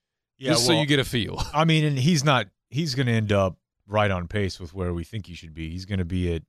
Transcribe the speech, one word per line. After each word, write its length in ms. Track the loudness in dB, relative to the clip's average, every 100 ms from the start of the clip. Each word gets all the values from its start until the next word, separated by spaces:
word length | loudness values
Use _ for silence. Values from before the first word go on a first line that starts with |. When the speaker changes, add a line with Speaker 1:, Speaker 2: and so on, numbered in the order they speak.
| _ _ _ _
Speaker 1:
Yeah, 140 | 0
Speaker 2:
Just 140 | 2 4
so 80 |
Speaker 1:
well, 80 | 2
Speaker 2:
you 60 | 4
get 120 | 2
a 60 | 2
feel. 360 | -2 -4 -4 -4
<laughs> 60 |
Speaker 1:
I 100 | 0
mean, 220 | 4 4 2
and 120 | 2
he's 260 | 2 2
not, 240 | 4 2 0 _ _
he's 260 | -6 -4 -2
gonna 160 | 0
end 200 | 0 2
up 260 | 2 2 -2 _ _ _
right 240 | 0 0
on 180 | 0 -4
pace 320 | -4 -4 -6
with 140 | -12
where 200 | -6 -4
we 100 | -4
think 240 | -6 -10 -12
he 80 | -16
should 180 | -16
be. 160 | -12 -10
He's 160 | -10 -6
gonna 200 | -4 -2
be 280 | 0 0
at 60 | -2